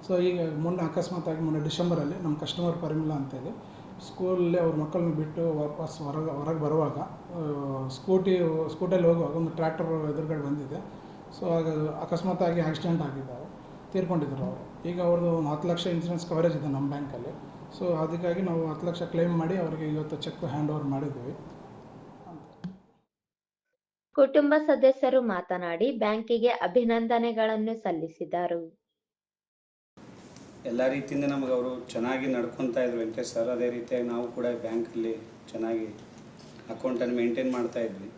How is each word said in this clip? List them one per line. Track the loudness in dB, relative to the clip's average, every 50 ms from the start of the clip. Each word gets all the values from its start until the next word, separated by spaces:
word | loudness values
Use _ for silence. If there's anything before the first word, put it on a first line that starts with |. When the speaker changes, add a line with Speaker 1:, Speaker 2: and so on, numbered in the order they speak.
| -2 0
Speaker 1:
So | 2 4
ಈಗ | 4 4 2 2 0 -2 -2 -2
ಮೊನ್ನೆ | -2 0 0 0 -2
ಅಕಸ್ಮಾತಾಗಿ | 0 0 -2 -2 -2 -4 -4 -2 -2 -2 -2
ಮೊನ್ನೆ | 0 0 0 0 0
ಡಿಸೆಂಬರಲ್ಲಿ | -2 0 0 2 2 2 2 0 -2 -2 -4 -2
ನಮ್ಮ | -2 -2 -2
ಕಸ್ಟಮರ್ | -4 -6 -4 -2 0 0 0 0
ಪರಿಮಳ | -2 -2 -2 0 0 0 -2
ಅಂತೇಳಿ | -2 -4 -4 -6 -8 -8 -8 -10 -10 -14 -16 -18 -16 -16 -16 -16 -16
ಸ್ಕೂಲಲ್ಲಿ | -16 -14 -8 -4 0 0 2 4 4 4 4 4
ಅವ್ರ | 4 4 4
ಮಕ್ಕಳನ್ನ | 2 0 0 0 0 2 2 2
ಬಿಟ್ಟು | 0 -2 -2 -2 0 0 0 2 0
ವಾಪಸ್ | 0 -2 -2 -4 -6 -8 -6 -6
ಹೊರಗೆ, | -6 -4 -2 -2 -2 -2
ಹೊರಗೆ | -2 -2 -2 -2 -2 0
ಬರುವಾಗ, | 2 2 4 4 4 2 0 -2
ಆ, | -6 -6 -8 -14 -14 -10 -8 -6 -4 -2 -2 -2 -2 -4 -4 -4 -4 -6
ಸ್ಕೂಟಿ, | -6 -6 2 4 4 4 6 6 4 6 4 4 2 2 0 -2
ಸ್ಕೂಟಿಯಲ್ಲಿ | -2 -2 0 2 4 6 8 6
ಹೋಗುವಾಗ | 6 6 4 0 0
ಒಂದು | 0 0 0
ಟ್ರ್ಯಾಕ್ಟರ್ | 0 0 0 0 2 0 -2 0
ಎದುರುಗಡೆ | 0 0 0 0 -2 -2 -2 -2 -2 -2
ಬಂದಿದೆ. | 0 -2 -2 -2 -2 -6 -8 -8 -10 -10 -14 -16 -16 -16 -16 -16 -16 -16 -12 -6
So | 0 2
ಆಗ | 2 2 2 2 0 0 0 0
ಅಕಸ್ಮಾತ್ | -2 -4 -2 -2 -2 0 0 0 2 2
ಆಗಿ | 2 2 4 2
ಆಕ್ಸಿಡೆಂಟ್ | 2 2 0 0 0 2 2 2
ಆಗಿದ್ದಾರೆ, | 2 -2 -4 -6 -8 -8 -8 -10 -10 -12 -14 -16 -16 -16 -16 -16 -16 -4
ತೀರ್ಕೊಂಡಿದ್ರು | -2 0 0 2 2 0 0 0 -2 -4 -4
ಅವರು. | -4 -4 -8 -12 -14 -14 -8 -6 -6
ಈಗ | -2 0
ಅವ್ರದ್ದು | 4 4 4 4 4 4
ಒಂದು | 2 2 2 0
ಹತ್ತು | 0 0 0 0
ಲಕ್ಷ | 0 0 0 0
ಇನ್ಶೂರೆನ್ಸ್ | 0 0 0 -2 -4 -4 -4
ಕವರೇಜ್ | -2 0 4 4 4 2
ಇದೆ | 2 -2 -2
ನಮ್ಮ | -2 0 0 -2
ಬ್ಯಾಂಕಲ್ಲಿ. | -2 -4 -6 -6 -8 -8 -8 -8 -10 -10 -14 -14 -16 -16 -16 -16 -8 -4
So | 0 0 2 2
ಅದಕ್ಕಾಗಿ | 0 0 -2 -2 0 0 0 0
ನಾವು | 0 0 0 0 0 -2
ಹತ್ತು | -2 -2 -2 -4
ಲಕ್ಷ | -2 -2
ಕ್ಲೇಮ್ | -4 -2 2 2 2 4 4 2
ಮಾಡಿ | 2 2 2 0
ಅವರಿಗೆ | 0 0 -2 -2 -2 -2 -2
ಇವತ್ತು | -2 -2 -4 -6
ಚೆಕ್ | -6 -6 -8 -6 -6 -6
ಹ್ಯಾಂಡ್ | -4 -2 0 0 0
ಓವರ್ | 0 0 0
ಮಾಡಿದ್ದೀವಿ. | -2 -2 -2 -2 -4 -6 -6 -8 -10 -10 -10 -12 -16 -16 -16 -18 -18 -18 -18 -18 -18 -18 -18 -20 -20 -20 -20 -18 -16 -16 -16 -16 -18 -20 -12 -12 -12 -12 -12 -20 _ _ _ _ _ _ _ _ _ _ _ _ _ _ _ _ _ _ _ _ _ _ _ _ _ _
Speaker 2:
ಕುಟುಂಬ | 6 6 8 8 6 6 8 6 6 6
ಸದಸ್ಯರು | 6 4 8 8 8 8 8 4 6 6 6
ಮಾತನಾಡಿ | 4 4 0 0 0 -2 -2 -2 0 -2 0 2 2 0 2 2
ಬ್ಯಾಂಕಿಗೆ | 2 2 2 0 0 0 0 4 4 4
ಅಭಿನಂದನೆಗಳನ್ನು | 4 4 0 4 4 4 4 6 4 4 4 4 2 4 4 2 2 2 2 2 2 2 0 -2 -2
ಸಲ್ಲಿಸಿದರು. | -2 -2 -2 -2 -2 -4 -6 -6 -8 -8 -4 -2 -2 0 0 0 -2 -4 -8 -14 _ _ _ _ _ _ _ _ _ _ _ _ _ _ _ _ _ _ _ _ _ _ _ _ -20 -20 -20 -20 -20 -20 -20 -20 -20 -20 -20 -20 -10 -8
Speaker 3:
ಎಲ್ಲ | -4 0 2 2 2
ರೀತಿಯಿಂದ | 2 0 -2 -2 -2 0 0
ನಮಗೆ | 0 0 0 0 2 2
ಅವರು | 0 0 -2 -4 -6 -10 -8
ಚೆನ್ನಾಗಿ | -4 -2 -2 0 0 0 0 0
ನಡ್ಕೊತಾ | 0 0 -2 -4 -4 -2 -2 0 2 2 0
ಇದ್ರು | 2 0 -2
ವೆಂಕಟೇಶ್ | -4 -4 -4 -6 -6 -4
ಸರ್. | -2 -2 0 0
ಅದೇ | 0 0 0 0
ರೀತಿಯಾಗಿ | 0 -2 -4 -2 -2 -2 0 0
ನಾವು | -2 -2 -4 -4
ಕೂಡ | -4 -2 -2 -2 -2 -2
ಬ್ಯಾಂಕಲ್ಲಿ | -4 -2 -2 -2 -2 -2 -4 -2 -2 -2 -2 -4 -8 -14 -18 -20 -20 -12
ಚೆನ್ನಾಗಿ | -6 -4 -2 0 0 -2 -2 -4 -8 -14 -16 -20 -20 -20 -20 -20 -20 -20 -20 -20 -20 -20 -12 -12
ಅಕೌಂಟನ್ನು | -12 -4 -2 -2 0 2 0 0 2
ಮೇಂಟೈನ್ | 2 2 2 2 2 0 0 2
ಮಾಡ್ತಾ | 0 0 -2 -2 -2
ಇದ್ವಿ. | -2 -2 -4 -8 -12 -14 -16